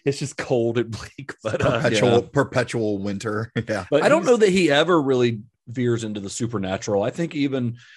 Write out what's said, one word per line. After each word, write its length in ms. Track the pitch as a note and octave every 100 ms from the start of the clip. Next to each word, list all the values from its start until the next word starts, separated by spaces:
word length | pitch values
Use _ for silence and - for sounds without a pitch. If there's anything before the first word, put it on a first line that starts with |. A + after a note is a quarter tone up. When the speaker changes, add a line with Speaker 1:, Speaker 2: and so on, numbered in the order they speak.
Speaker 1:
It's 140 | C#3+ C#3
just 180 | C#3+ -
cold 420 | - B2+ A#2 A#2
and 120 | A#2
bleak, 440 | G#2+ - - C3+ -
<laughs> 40 |
but, 180 | A2 -
uh, 200 | D3 A#2
Speaker 2:
Perpetual, 280 | - G#2+ -
Speaker 3:
Yeah. 100 | A#2+ A#2+
Speaker 2:
perpetual 680 | C#3+ - C3 A#2+ A#2+ G#2+ G2+
winter. 500 | G2+ G2 A2 G#2+ A#2
<laughs> 140 | A#2 A2
Yeah. 180 | G#2 F#2
Speaker 1:
But 120 | D3
Speaker 3:
I 60 | G3
don't 140 | D#4
Speaker 1:
he's 80 | C4+
Speaker 3:
know 60 | A#3+
that 100 | G#3+
he 200 | F#3+ D#3+
ever 300 | C#3+ E3 E3+
really 400 | C3+ B2+ A#2+ A2+ - _ -
veers 380 | A#2+ A#2+ A#2
into 160 | A2+ G#2
the 100 | G2
supernatural. 720 | - A#2 A2+ F#2 F#2+ - G2+
I 80 | A2+
think 240 | - E3+
even 420 | D3 C#3 C3 A#2+ A#2 -